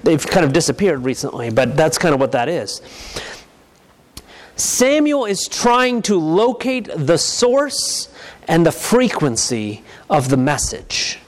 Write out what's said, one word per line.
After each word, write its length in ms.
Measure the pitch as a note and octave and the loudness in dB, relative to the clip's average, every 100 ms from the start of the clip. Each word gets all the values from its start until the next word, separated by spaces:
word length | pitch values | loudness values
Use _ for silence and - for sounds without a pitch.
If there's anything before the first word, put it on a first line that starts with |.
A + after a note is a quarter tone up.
They've 200 | - D#3 | 2 0
kind 220 | - F#3+ D3+ | 2 0 2
of 60 | |
disappeared 500 | D3+ D#3 - G3+ C#3+ | 2 0 0 0 0
recently, 480 | B2+ B2 - - A#2 | -4 -4 -6 -6 -2
but 260 | A2+ B2+ D3+ | 0 0 2
that's 220 | D#3 - | 0 2
kind 160 | F3 | 2
of 60 | C#3 | 2
what 100 | C3 | 2
that 180 | B2 B2 | 0 -2
is. 320 | E3+ G#2 - - - - - - - - _ _ _ _ _ _ - - - - | -4 -6 -10 -16 -20 -14 -14 -14 -16 -20 _ _ _ _ _ _ -20 -20 -20 -16
Samuel 680 | - - - B3+ D4+ D4 C#4+ | -6 -4 2 2 4 2 0
is 240 | A3 G3 - | 0 -4 -4
trying 540 | - A#3+ A#3+ B3+ A#3+ | 0 2 4 2 0
to 180 | G3+ G3 | 0 0
locate 680 | D#3 F3 A#3+ A#3+ B3+ B3+ G#3 | 2 2 2 0 -4 -4 -6
the 240 | E3 C#3 E3+ | -4 2 2
source 880 | - - B3 C4+ C#4+ - - - - - - - - | 0 0 2 2 0 -4 -6 -6 -10 -16 -20 -16 0
and 180 | E3 | 4
the 60 | E3 | 4
frequency 1120 | - - A#3 B3+ - D3 A2+ - A#2 G#2+ G#2 - - - | 2 0 2 2 0 -2 0 -2 -4 -6 -8 -16 -20 -2
of 200 | D3+ C3 | 0 2
the 80 | C3+ | 2
message. 800 | C3 C#3+ - - - - - - | 2 0 -4 -8 -8 -6 -6 -8